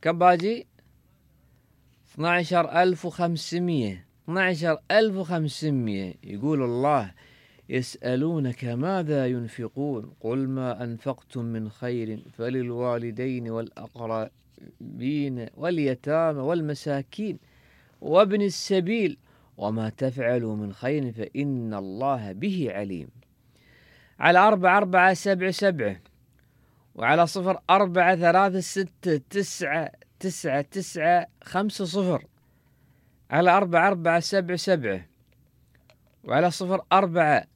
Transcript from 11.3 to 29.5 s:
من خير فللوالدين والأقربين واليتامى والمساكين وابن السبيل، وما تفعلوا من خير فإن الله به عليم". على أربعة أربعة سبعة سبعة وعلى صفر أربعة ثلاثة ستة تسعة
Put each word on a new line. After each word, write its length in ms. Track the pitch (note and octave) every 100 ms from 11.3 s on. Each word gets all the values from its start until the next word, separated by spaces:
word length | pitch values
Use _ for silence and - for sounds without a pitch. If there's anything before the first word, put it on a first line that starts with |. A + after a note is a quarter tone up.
| B2+ A#2
من 240 | A2+ A2
خير 540 | G#2 B2 A#2+ A2 G#2+ - -
فللوالدين 1120 | A#2 C3 B2 A#2+ B2 A#2+ A#2 A2 B2+ B2+ A#2
والأقربين 800 | A2+ A2+ - A2+ A#2+ A2+ A2+ A2 _ _ - - - A#2 A#2 B2 D3 C#3+ B2+ A#2 -
واليتامى 800 | D3+ E3+ C#3+ B2+ - D#3 E3 D3
والمساكين 1000 | C3+ E3+ D3+ D3 - C#3 C#3 - G#3+ - _ _ _ _ _ _
وابن 400 | - E3 G#3 G3+
السبيل، 760 | G3+ E3 - G3 F3 A#3 F#3+ D3 _ _ _ -
وما 320 | G2+ A2+ A2
تفعلوا 680 | - C3 B2+ A#2+ B2 A#2 G#2+
من 180 | G#2
خير 380 | F#2+ B2 D3+ C3
فإن 600 | A2+ G#2+ - C#3+ C3 A#2
الله 580 | G#2 F#2+ G2 C3 C3+ G#2
به 360 | F#2+ G3 F#3 C3+
عليم". 360 | G2 G2+ F2+ C2 - _ _ _ _ _ _ _ _ _ _
على 200 | C#3+ F3+
أربعة 380 | G#3 G#3 F3+ F#3+
أربعة 360 | G3+ F3+ F3+
سبعة 380 | F#3 G3+ F#3+ F#3
سبعة 440 | F3+ G3+ E3+ G#2+ F2+ _ _ _ _ _ _ _ _ _ -
وعلى 280 | A2+ D#3 E3+
صفر 320 | G3 F#3 F#3 -
أربعة 460 | F#3 G3+ F3 F3 F#3
ثلاثة 440 | E3+ F3 G3 F#3
ستة 600 | F3 - F#3+ _ F3+ D3+ C3
تسعة 640 | G3 G3